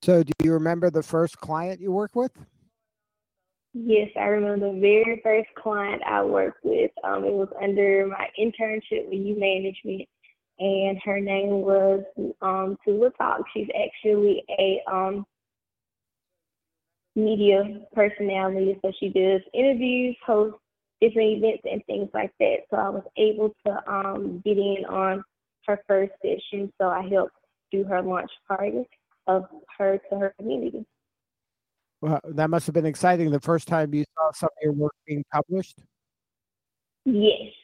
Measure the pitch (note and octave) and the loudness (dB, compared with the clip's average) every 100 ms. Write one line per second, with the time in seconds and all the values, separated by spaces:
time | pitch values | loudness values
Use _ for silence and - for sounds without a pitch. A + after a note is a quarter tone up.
0 | - F3+ D3+ D3 D#3+ D#3+ D#3+ E3+ F3 D#3 | 6 4 4 2 2 2 0 2 2 0
1 | D3+ E3 E3 - - D#3 F3 F#3 F#3+ F#3 | -2 0 0 -2 -6 -6 -4 -6 -4 -2
2 | G#3 A#3+ B3+ _ - _ _ _ _ _ | -2 -2 -4 _ -20 _ _ _ _ _
3 | _ _ _ _ _ _ _ A#3+ A#3 G#3+ | _ _ _ _ _ _ _ -10 2 2
4 | G#3 - G3+ G#3 G#3 G3+ G3+ F#3+ G3+ G#3 | 2 -2 0 2 0 0 -2 2 6 6
5 | A3+ A3+ A3 A3 A3 - A3 G#3 G3+ - | 4 0 2 2 0 -6 -4 -4 -4 -6
6 | - G#2 G2+ G3 - - - A2+ - - | -2 0 2 2 0 -2 -2 0 0 -2
7 | - G3 G3 G3+ G3 - G3 G3 G3+ G3 | -4 -2 0 -2 -4 -4 -2 2 2 4
8 | G3 G3 - - A3+ A3 A3 G#3+ - A3 | 0 -4 -8 -2 -4 -2 -4 -4 -4 -6
9 | - F#3+ G3 G#3 G3 F#3+ F#3+ F#3+ G#3+ F#3+ | -4 -6 -4 -2 0 0 -4 -8 -10 -10
10 | - _ _ _ _ _ F#3+ G3 G3 G3 | -10 _ _ _ _ _ -2 0 0 -2
11 | G#3+ G3 G3 G3 G3+ G3+ G3 G3 F#3+ G3 | -4 -4 -2 -2 0 0 2 4 4 2
12 | G3 - - - G3 F#3+ F#3+ G3 - G#3 | -2 -8 -8 -4 -4 -2 -4 -4 -2 2
13 | A#3+ - - - A3 A3 G#3 - G#3 - | 2 2 -2 0 -4 -6 -6 -4 -4 -2
14 | G#3+ G#3 G3+ G3 - G3 G3 F#3+ - F#3+ | 2 4 4 2 -2 0 2 0 -2 -2
15 | F#3+ G3+ G3+ _ _ _ _ _ _ _ | -2 -4 -10 _ _ _ _ _ _ _
16 | _ _ _ _ _ _ _ _ _ _ | _ _ _ _ _ _ _ _ _ _
17 | _ - G#3+ A3 G3+ G3 G3+ G#3+ - - | _ -2 0 4 6 4 2 -6 -10 2
18 | G#3 G#3 G#3 F#3+ F#3+ F#3+ F#3+ G3 F#3+ F#3+ | 2 2 -4 -2 -2 0 0 0 -4 -4
19 | G3+ F#3+ F#3+ F#3+ F#3+ - C4 B3+ B3+ B3 | -2 2 4 2 0 0 2 2 0 0
20 | B3 A#3+ - G#3+ G#3+ G#3+ _ _ _ _ | -2 -4 0 2 2 -2 _ _ _ _
21 | A3+ A3+ G#3+ G#3+ A3 G#3+ - G#3+ - G3+ | 2 4 2 2 0 -2 -6 -8 -6 -6
22 | G3+ - G3 _ A3 - - G#3+ G3 G3 | -4 -4 -6 _ 0 0 -2 -2 -2 -4
23 | F#3+ - G#3+ G#3+ G#3+ G#3+ - G3 - G3+ | -10 0 0 2 -2 -2 -4 -4 -6 -6
24 | G3 G3 G3+ F3 G3+ G3+ G3 G3 - F#3+ | -4 -6 -8 -6 -2 0 0 -2 -4 -2
25 | F#3+ F#3+ G3 _ _ _ - G#3 - G3 | -2 -2 -8 _ _ _ -4 -4 2 0
26 | G3 - - F#3+ - G3+ G3+ _ F#3 F3 | 0 -4 -4 -4 -6 -8 -8 _ -2 -2
27 | F#3 G3 F#3 _ _ _ _ G3 G3 F#3 | 0 0 0 _ _ _ _ -4 -2 -2
28 | F#3 F3+ - - _ F#3+ G3+ A3+ B3 _ | -2 -4 -6 -14 _ -4 -2 -4 -8 _
29 | _ _ - F#3 F#3 - - - G3 G3 | _ _ -2 0 -2 -18 -20 -4 0 0
30 | - G3 G3 - G#3+ B3+ - - A3 _ | -4 -4 -4 -4 -6 -4 -4 -8 -14 _
31 | _ _ _ _ _ _ _ _ _ _ | _ _ _ _ _ _ _ _ _ _
32 | D#3 D3+ D#3 D3+ D#3 E3 - D#3 D#3+ C#3+ | -2 -2 -2 -2 2 2 0 0 0 2
33 | F3+ F3+ E3 C#3+ C#3+ E3 - E3+ D#3 D3 | 2 4 2 0 0 -2 0 -2 0 -2
34 | D3 - D#3+ - E3 - D3+ D3 D3 - | -4 -2 -2 -2 -6 -2 -4 0 -2 -4
35 | - D3 D3 D3+ - F#3 F#3 - _ _ | -8 -8 -4 -4 -2 -4 -6 -14 _ _
36 | _ _ _ _ _ _ _ _ _ _ | _ _ _ _ _ _ _ _ _ _
37 | - G#3+ G#3+ - - - | -2 4 4 2 -4 -20